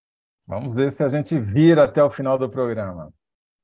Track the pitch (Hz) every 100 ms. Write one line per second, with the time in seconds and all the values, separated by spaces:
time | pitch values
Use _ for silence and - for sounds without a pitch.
0 | _ _ _ _ - 95 131 117 139 139
1 | 143 143 143 160 107 110 160 160 - -
2 | 143 - 135 131 131 131 120 113 98 87
3 | 76 _ _ _ _ _